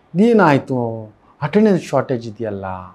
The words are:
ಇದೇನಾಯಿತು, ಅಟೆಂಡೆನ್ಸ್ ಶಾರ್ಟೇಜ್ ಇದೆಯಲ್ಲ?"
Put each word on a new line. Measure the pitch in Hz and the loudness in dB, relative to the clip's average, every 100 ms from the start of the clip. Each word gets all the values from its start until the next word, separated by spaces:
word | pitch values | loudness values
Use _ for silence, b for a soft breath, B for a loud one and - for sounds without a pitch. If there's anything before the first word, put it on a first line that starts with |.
| _ 165 | _ 0
ಇದೇನಾಯಿತು, | 226 226 175 135 - 127 117 113 110 _ b b | 4 6 6 4 0 -4 -4 -6 -14 _ b b
ಅಟೆಂಡೆನ್ಸ್ | 147 208 214 180 | -2 2 4 2
ಶಾರ್ಟೇಜ್ | - 139 127 123 117 | 0 -2 -2 -4 -6
ಇದೆಯಲ್ಲ?" | 104 110 98 95 92 90 | -8 -8 -8 -8 -10 -14